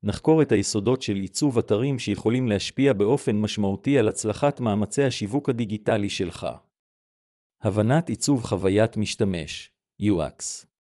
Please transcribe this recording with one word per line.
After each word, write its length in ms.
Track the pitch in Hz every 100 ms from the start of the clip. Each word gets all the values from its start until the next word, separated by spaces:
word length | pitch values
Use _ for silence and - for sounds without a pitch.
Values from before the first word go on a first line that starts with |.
נחקור 400 | 104 98 - 160
את 100 | 143
היסודות 500 | 107 98 110 101 127
של 140 | - 98
עיצוב 420 | 95 - 151 117
אתרים 400 | 110 104 135 135
שיכולים 500 | - 95 110 123 127
להשפיע 440 | 101 - - 139
באופן 440 | 104 104 135 - 104
משמעותי 640 | 107 - 101 98 - 139
על 100 | 107
הצלחת 520 | - 110 104 143 143
מאמצי 420 | 120 104 101 -
השיווק 460 | 139 - 101 131 143
הדיגיטלי 640 | 117 113 104 - 110 101
שלך. 360 | - 92 - 78 62 _ _ _ _ _ _ _ _ _ _
הבנת 480 | 110 104 107 147 165
עיצוב 340 | 113 - 139
חוויית 540 | 110 98 95 101 110 -
משתמש, 760 | 104 - 104 90 76 - - _ _ _
יו 280 | 101 92 71
אקס. 400 | - - - - _